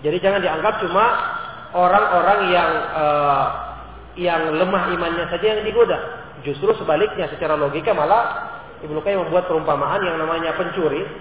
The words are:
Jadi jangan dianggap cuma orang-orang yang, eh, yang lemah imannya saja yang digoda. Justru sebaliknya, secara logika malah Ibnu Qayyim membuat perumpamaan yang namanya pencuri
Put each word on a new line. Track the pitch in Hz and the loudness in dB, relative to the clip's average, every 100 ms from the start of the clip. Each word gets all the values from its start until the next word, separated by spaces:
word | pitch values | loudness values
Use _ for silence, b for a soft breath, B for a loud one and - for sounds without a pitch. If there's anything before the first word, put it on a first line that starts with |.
| 147 | -2
Jadi | 175 | 0
jangan | 190 196 | 2 2
dianggap | 180 160 202 - 185 | 0 0 0 0 0
cuma | 180 226 - - - - - - 180 | 2 2 2 -2 -6 -8 -12 -6 2
orang-orang | 180 196 214 180 175 202 185 175 | 4 4 4 4 4 2 4 2
yang, | 165 156 - | 2 0 -4
eh, | 156 151 147 143 139 131 - - - - - - - 175 | 0 2 2 2 2 0 -4 -10 -12 -16 -18 -16 -4 0
yang | 165 160 156 | 0 0 2
lemah | 180 196 175 175 | 2 2 0 -2
imannya | 170 170 160 | -2 -2 -4
saja | 170 214 214 | 0 0 0
yang | 208 | 0
digoda. | 214 220 160 - - - - 135 | 2 4 2 -4 -10 -14 -12 -8
Justru | 139 196 226 | -2 0 0
sebaliknya, | 160 156 208 - 156 | 2 2 2 0 -6
secara | - 160 151 | -4 -2 2
logika | 143 147 - | 0 0 0
malah | 196 151 214 233 - - - - - | 2 4 4 2 -4 -10 -12 -16 -14
Ibnu | 151 151 | -8 -4
Qayyim | 196 196 165 | -2 -2 2
membuat | 175 180 | 0 2
perumpamaan | 160 156 143 143 190 185 | 0 0 0 0 0 -2
yang | 160 | -2
namanya | 160 165 165 156 | -2 -2 -2 -2
pencuri | 175 190 156 139 180 - | -4 0 0 0 -6 -10